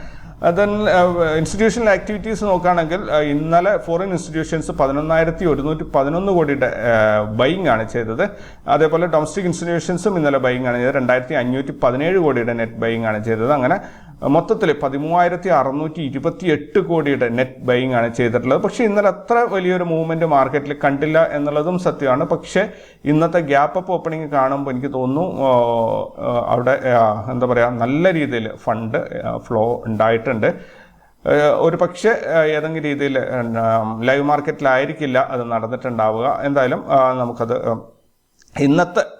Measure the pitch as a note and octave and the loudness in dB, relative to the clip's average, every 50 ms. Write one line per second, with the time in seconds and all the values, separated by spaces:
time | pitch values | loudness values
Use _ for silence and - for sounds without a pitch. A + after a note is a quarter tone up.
0 | - - - - - - - - - E3 F3 F3+ G#3 G#3 G#3 G#3 G#3+ G3 F3+ F3+ | -14 -14 -14 -16 -16 -18 -14 -2 0 0 2 2 0 0 0 0 0 2 4 4
1 | F3 F3+ F3 F3 E3+ D#3 D#3 D#3+ D#3+ D#3+ - G3 A3 A3+ - A#3+ A#3 G#3+ G3 F#3 | 4 4 2 2 0 0 0 0 -2 -2 0 2 2 2 2 2 2 2 2 2
2 | - - G#3+ G#3 F3 A3 A3 G#3+ G#3+ G#3 F#3 F3+ D#3+ F3+ F3+ E3+ E3 D#3 E3+ F#3 | 0 -6 -8 -6 -6 -6 -6 -4 0 0 0 2 2 2 2 2 2 0 -2 -4
3 | G3+ A2 C#3+ D3+ D3+ D3 C#3+ D3 D#3 D#3+ E3 E3+ F3+ G3 G#3 F3+ - - E3+ E3+ | -4 0 0 0 2 2 0 -2 0 2 2 2 4 4 0 0 -2 -2 -2 -2
4 | F#3+ G3 F3+ E3 F3 - D#3 D#3+ D#3+ D#3 E3 D#3+ D3+ - C3+ - D3 C3+ C3+ C#3+ | -2 -2 -4 -6 -6 -6 -6 -6 -4 -2 -4 -4 -4 -6 -2 0 0 0 0 -2
5 | D3+ D#3 E3 D#3+ E3 E3 E3 - F#3+ E3+ C#3+ C3 C3+ D3+ D#3 D#3 - - - D3 | -2 0 2 2 2 0 -2 -2 0 0 0 0 0 -2 -4 -4 -6 -2 0 0
6 | C3+ C#3 D#3 F3 F#3+ G3+ F#3+ E3+ D#3+ D3 C#3+ C#3 C3 B2 - - A2 A#2+ A#2 A2 | 0 2 0 -2 0 2 2 2 2 2 0 0 0 -2 -2 -2 0 2 4 4
7 | G#2+ G#2+ G#2+ G#2+ G#2+ G#2+ A2 A2 B2 C3+ E3+ F#3+ F#3+ D3 A#2 A2 A2 G#2+ - B2 | 4 4 4 2 0 -2 0 0 0 2 2 0 0 0 0 0 0 -2 -4 -4
8 | A#2 A2 A2 B2+ F#3 G#3 G3+ - - - - - - - - D3 D#3+ D#3 D#3+ E3 | -4 -4 -2 -2 -2 -4 -4 -10 -18 -20 -20 -14 -2 0 2 4 4 4 4 2
9 | F3 F3 D#3+ D#3 D3+ D3+ - G3+ F#3+ F3+ E3+ F3 F3 E3+ E3+ E3 D#3+ - F3+ E3+ | 0 2 2 0 0 0 -4 -4 -2 -2 -2 -2 -2 -2 -2 -2 -2 -2 -4 -2
10 | F3 G#3+ G3+ F3 D3+ C#3+ C#3 C#3 B2+ B2+ B2 B2 C3 B2 A#2+ B2 A#2+ B2+ C#3 C#3+ | -2 -2 0 2 0 2 2 2 2 2 0 0 -2 -2 -2 0 0 0 0 0
11 | B2+ B2 B2 B2+ B2+ - D#3+ C#3 A#2+ B2 B2+ C3 C3+ C3+ D3 - - C3 A#2+ C3 | 2 2 2 0 0 -2 -4 -2 -2 0 -2 -2 -4 -6 -4 0 0 0 0 2
12 | D3 E3 F#3+ G3 E3+ D3+ C3 A#2+ A#2 A#2 A#2+ A#2 A#2 A2+ A#2 A#2 A2+ A2+ A2+ A2+ | 0 0 2 2 2 2 2 2 0 -2 -2 -2 -4 -6 -4 -4 -2 -2 -2 -2
13 | A#2 A2+ G#2+ G#2+ G#2+ A2+ A2+ A2 A2 B2+ D3+ C#3+ B2 B2+ - G3+ - - - - | -2 -2 -2 -2 -2 -2 -2 0 0 0 0 2 2 0 0 0 -2 -10 -18 -20
14 | - - - - - B2+ C#3 E3 E3 F3+ A3+ F3 D3 D3+ C#3+ - D#3 C#3 C3+ C#3 | -20 -20 -16 -6 -2 2 2 2 2 0 -2 0 2 0 0 0 -2 -4 -4 -4
15 | D3 D#3 E3+ F3 F3 F3 F3 F3 F3+ F#3+ E3+ D3 C3 C3+ C3+ D3 D#3 D#3+ D3+ E3+ | -4 0 2 2 2 2 0 -2 0 2 2 2 2 0 -2 -4 -4 -6 -6 -6
16 | D#3+ C3+ B2+ C#3+ - E3 E3 - F#3 F3+ D3+ C#3+ D3 - - G#3 F3+ E3 E3+ D#3+ | -6 -6 -6 -2 -4 -4 -4 -2 0 0 0 0 -2 -2 -2 -2 0 2 0 0
17 | D3+ C#3+ C#3 B2 B2 A#2+ A#2 B2 B2+ B2+ - - - B2 B2 B2 B2+ C3 B2+ A#2+ | 2 0 0 0 0 0 0 0 -2 -2 -4 -8 -2 0 0 0 0 0 0 0
18 | A#2 A#2 A2+ - B2 A#2 A2 A#2+ - B2+ C3 D#3+ - G3 - - A#3+ G#3+ G3+ G#3 | 0 0 0 0 0 0 0 0 0 2 0 2 0 -2 -2 0 0 2 2 2
19 | G3+ G3 F3+ - - - A#3+ A#3+ A#3+ A#3 G3 F#3+ F3+ F3+ F#3 F#3 F3+ E3+ E3 D#3+ | 2 2 0 0 -2 0 2 2 2 0 0 -2 0 0 0 0 0 -2 -2 -2
20 | E3 D#3+ E3 E3 E3+ D#3+ D3 C#3 C3 C3 C3 D3 C#3+ C#3 D3 C#3+ - C#3+ C#3 C#3 | -2 -2 -2 -2 0 2 4 4 2 2 0 -2 -2 -4 -6 -2 0 0 0 0
21 | D3 D3+ D#3 D#3+ E3 - - D3 C#3+ D3 D3 D3+ D3+ F3 F3+ F3 F3+ F3+ - - | -2 2 4 2 2 2 0 -2 -4 -2 -2 0 0 0 -2 0 0 -2 -2 0
22 | D3 C3+ B2+ C#3 D#3+ D3+ E3+ D#3+ - - - F#3+ G3+ - - - - - - _ | 0 0 2 0 0 -2 -2 -4 -4 -2 0 0 0 0 -4 -14 -20 -20 -20 _
23 | _ C#3 D3 D3+ D#3+ E3 E3 F3+ E3 C#3 C#3+ C#3 C#3+ D3+ - F#3 F3+ F#3 F#3 E3 | _ 0 2 2 2 2 2 0 0 2 2 2 2 2 0 -4 -4 -2 -4 -4
24 | E3 E3 D#3+ D#3+ D#3+ D3 D3 C#3 C3 C3 C#3 C#3 C#3+ C#3 B2+ B2 C3 C#3+ C#3+ C3 | -2 -4 -6 -6 -6 -2 0 0 2 2 0 -2 -4 -4 -4 -4 -6 -4 -4 -2
25 | B2+ B2+ C3+ D3+ F3 F#3 - G#2+ C3+ C3+ B2+ B2 A#2+ A#2 A#2 A#2 A2+ A2 G#2+ G#2+ | -2 -2 0 -2 -2 -2 -2 -2 2 2 4 4 4 2 2 0 0 0 0 -2
26 | G2+ - - - - B2+ B2 A#2+ A#2 - A2+ B2 B2 B2+ C3+ C#3 - B2+ B2 A#2+ | -4 -6 -10 -6 -4 -2 -2 -2 0 0 0 0 2 2 0 2 2 2 4 4
27 | A2+ G#2+ G#2+ G#2+ G2 A#2+ B2+ B2 B2+ B2 B2 A#2+ A#2 A#2+ B2+ A#2 A#2 A#2+ C#3 D3 | 4 4 2 0 -4 -6 -4 -2 0 0 2 2 2 2 0 -2 -2 0 0 2
28 | E3+ F#3+ F#3 E3 D3 B2+ B2 A#2 A2 A2 - - - - A#2 G#2+ A2+ A2 A2+ - | 2 2 2 2 -2 -2 -2 -4 -4 -6 -10 -8 -4 -4 -4 -2 -4 -4 -4 -4
29 | - - - - - A#2 A#2 A2+ - - A#2+ A2 G#2+ A#2 A#2+ A#2 - A#2 A2 G#2 | -4 -4 -8 -8 -6 -6 -6 -6 -6 -2 0 0 2 0 0 -4 -4 -6 -2 2
30 | A2 A2 A#2 A2+ A#2 C#3 B2+ A2 G#2 D#3 F3+ - - - - - - - _ _ | 2 2 2 2 0 -2 -2 0 0 0 0 -2 -10 -20 -20 -20 -20 -20 _ _
31 | _ _ _ _ _ - C#3+ D3 D3 D3 B2+ G#2 C3 E3 D#3+ - F3+ E3+ F3 - | _ _ _ _ _ 2 2 4 4 4 4 4 4 2 4 4 2 -2 -2 0
32 | - G#3+ A#3 - - A#2 D#3 E3 D#3 D#3 D#3 D3+ D3+ D#3+ D#3+ D#3+ D3+ D3+ C#3+ C#3 | 0 0 0 0 -2 0 2 2 2 2 2 0 -2 -4 -6 -4 -2 -2 -2 0
33 | C#3+ C#3 C3+ C3 - - B2+ B2+ A#2 A#2 A2+ A2+ A2+ A2+ A2+ A2+ A2 A2 A2 A2 | 0 0 0 0 -2 -2 -4 -4 -4 -2 -2 0 0 2 2 2 0 -2 -4 -2
34 | A#2 B2 C3 C#3 C#3+ C#3+ D3 D3 C#3+ D#3 D3+ - D3 C3+ C3 C3 C#3 D3 D#3+ D3 | 0 2 2 2 2 2 0 0 0 -4 -6 -2 0 2 2 2 2 -2 -4 -6
35 | D3+ C3+ B2+ B2+ C3 - C3 B2 A#2+ A#2 A#2 A2+ A2 A2 B2+ A#2+ - C3 A#2+ A2+ | -4 0 0 0 0 0 -2 -6 -4 -2 -2 -4 -2 -4 -6 -6 -6 -6 -2 0
36 | A2 A2 A2 A2+ A#2+ C#3 - - C3 C#3+ C#3 C#3 C3 B2+ C3+ - - - C#3 C3+ | 0 0 0 0 0 0 -2 -2 -2 -2 0 2 2 2 0 -2 -2 2 2 4
37 | C3 C3 B2+ B2+ B2 A#2+ A#2 - A#2 A2+ B2 B2 - - A2+ A2+ - - _ _ | 4 4 2 0 -2 -4 -4 -6 -4 -2 -2 -2 0 -2 -4 -4 -6 -16 _ _
38 | _ _ _ _ _ _ _ _ _ _ _ - C#3+ C#3 C#3+ E3+ F3+ F3 - - | _ _ _ _ _ _ _ _ _ _ _ 0 2 4 4 4 2 2 0 -2
39 | - - - | -2 -2 -6